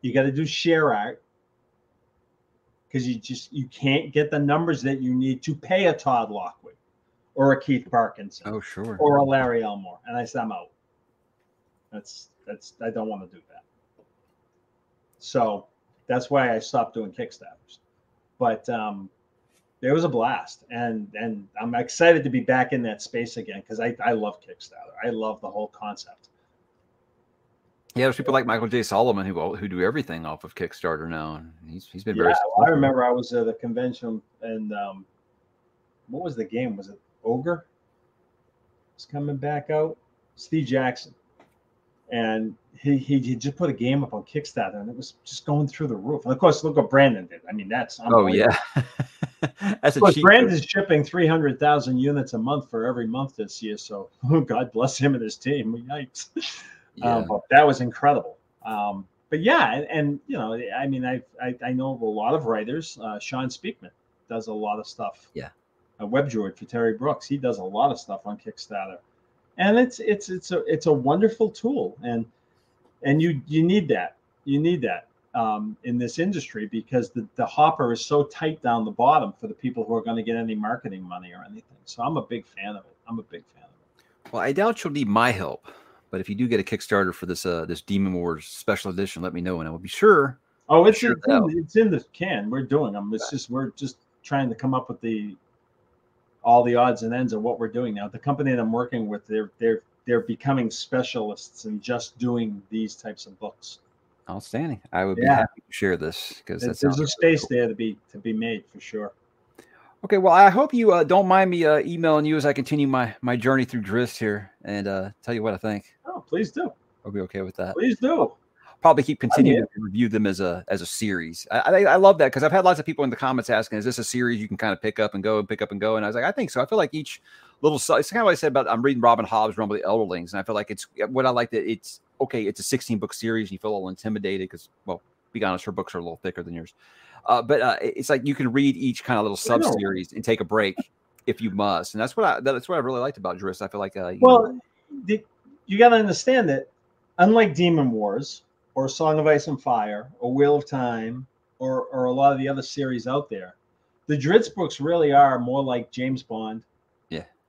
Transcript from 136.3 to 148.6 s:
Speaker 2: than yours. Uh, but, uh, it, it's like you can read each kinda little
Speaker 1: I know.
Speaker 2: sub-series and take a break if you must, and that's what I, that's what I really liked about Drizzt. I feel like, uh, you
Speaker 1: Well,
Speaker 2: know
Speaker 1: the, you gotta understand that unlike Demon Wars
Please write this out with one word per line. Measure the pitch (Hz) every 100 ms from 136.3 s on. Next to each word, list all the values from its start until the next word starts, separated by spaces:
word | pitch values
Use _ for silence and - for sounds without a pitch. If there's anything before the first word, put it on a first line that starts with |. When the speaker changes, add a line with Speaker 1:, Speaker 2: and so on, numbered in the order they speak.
| 90
Speaker 2:
than | 85
yours. | 85 80 _ _ _ _ - -
Uh, | 120
but, | 117 139
uh, | 123 104
it, | - -
it's | 131
like | 139 135
you |
can | 139 127
read | 127 139 131
each | 131 117
kinda | - 117
little | 104 101 -
Speaker 1:
I | 117
know. | -
Speaker 2:
sub-series | 110 98 95 87
and | -
take | 117 113
a |
break | 92 107 101 92 - _ _ _ -
if | 110
you | 113
must, | 95 101 87 87
and | 107
that's | 120 -
what | 202
I, | 107
that's | 131 147 -
what | 175
I |
really | 127 127
liked | 131 143
about | 92 90
Drizzt. | 95 92
I | 98
feel | 104
like, | 98 98
uh, | 90
you | 92
Speaker 1:
Well, | 247 247 226
Speaker 2:
know | 254 _ _ _ 285 196
Speaker 1:
the, | 214 - _ _ _ -
you | 196
gotta | 240 226
understand | 208 165 - 254 185
that | 135 - _ _ _ _ -
unlike | 185 226 208
Demon | 143 175 165 131
Wars | 110 104 101 143 - _ _